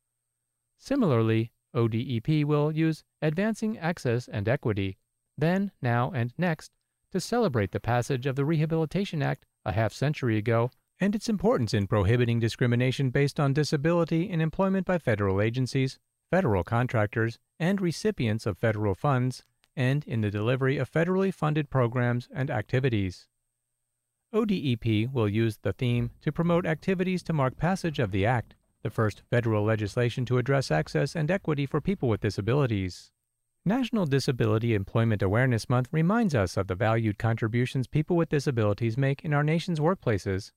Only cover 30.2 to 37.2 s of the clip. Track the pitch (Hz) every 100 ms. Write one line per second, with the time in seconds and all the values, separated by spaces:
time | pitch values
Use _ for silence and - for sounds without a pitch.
30.2 | 120 127 123 139 - 156 151 156 143 170
31.2 | 151 190 - 143 139 156 160 202 131 101
32.2 | 110 95 98 135 135 104 95 - - _
33.2 | _ _ _ _ - 233 247 226 170 135
34.2 | - 127 113 110 117 107 98 120 113 104
35.2 | 98 107 131 117 - 123 127 160 165 226
36.2 | 220 143 92 - 98 92 110 113 113 101